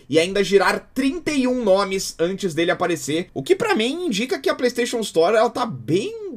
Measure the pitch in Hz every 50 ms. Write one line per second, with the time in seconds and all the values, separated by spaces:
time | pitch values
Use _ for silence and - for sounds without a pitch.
0 | - - - 156 170 185 196 202 196 170 202 190 180 190 214 - - - - 262
1 | 277 269 359 349 - 320 302 277 247 254 254 254 233 202 185 196 202 190 190 196
2 | - - - - 165 180 196 185 202 180 147 156 170 175 170 170 180 175 170 151
3 | - 135 151 165 185 - - - - - 370 - 480 427 381 220 220 254 311 349
4 | 359 330 208 180 247 262 381 277 - - 294 285 269 240 247 233 240 226 - 233
5 | 208 - - 165 165 185 226 214 233 233 233 269 247 220 147 123 110 107 160 190
6 | 254 415 453 453 415 381 269